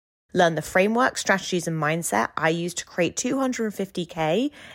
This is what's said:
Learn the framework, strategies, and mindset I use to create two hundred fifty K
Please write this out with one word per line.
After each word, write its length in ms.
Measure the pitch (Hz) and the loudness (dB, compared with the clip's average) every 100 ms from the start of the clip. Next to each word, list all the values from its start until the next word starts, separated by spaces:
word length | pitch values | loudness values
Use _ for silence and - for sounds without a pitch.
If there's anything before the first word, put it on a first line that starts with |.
| _ _ _ | _ _ _
Learn 220 | 180 170 156 | 2 4 2
the 40 | |
framework, 560 | 151 185 202 226 262 - | 0 2 2 4 2 0
strategies, 500 | - 190 - 180 165 | 0 0 0 -2 -2
and 140 | 160 | -2
mindset 480 | 151 165 165 - - - | 0 -2 0 0 -2 0
I 140 | 160 | 0
use 240 | 170 175 | 0 -2
to 100 | - | -6
create 320 | - - 175 - | -8 -2 0 0
two 220 | 247 269 | -2 0
hundred 340 | 262 247 220 | -2 -2 -4
fifty 320 | 202 196 - | -4 -6 -6
K 460 | 170 - 156 180 285 - - | -8 -2 0 2 0 -4 -20